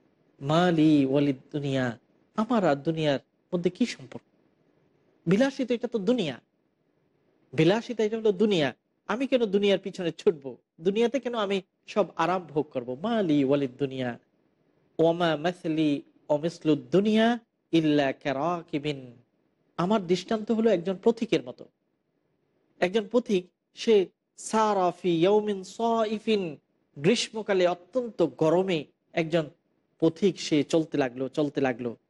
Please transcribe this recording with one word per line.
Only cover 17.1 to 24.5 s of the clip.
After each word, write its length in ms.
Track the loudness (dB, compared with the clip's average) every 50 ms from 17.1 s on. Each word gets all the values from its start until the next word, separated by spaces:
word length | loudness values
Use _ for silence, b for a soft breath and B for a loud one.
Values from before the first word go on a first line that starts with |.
| 4 4 4 2 2 -2 -6 _ _ _ _ _
ইল্লা 400 | 0 2 2 4 2 2 2 0
কারাকিবিন।" 1000 | -2 -4 -4 -4 -4 -2 -2 -2 -4 -6 -6 _ -8 -6 -6 -6 -8 -8 -12 -18 -20 -20 _ _ _ _ _ _ _ _ _ _ _
আমার 300 | -4 -2 0 0 0 0
দৃষ্টান্ত 440 | 0 -2 -2 -2 -4 -4 -4 -2 -2
হলো 200 | 0 2 2 2
একজন 260 | 2 2 0 -4 -4 0
পথিকের 400 | 0 0 0 0 -2 -2 -2 -2
মতো। 220 | -4 -6 -16 -18 -20 -20 _ _ _ _ _ _ _ _ _ _ _ _ _ _ _ _ _ _ _ _ _ -2
একজন 280 | -2 -2 0 -2 -2 0
পথিক, 340 | -2 -2 0 0 -2 -2 -2 -6 _ _ _ _ _
সে 320 | -4 0 4 4 4 2 0 _ _ _ _ _
সারা 560 | -18 -8 -2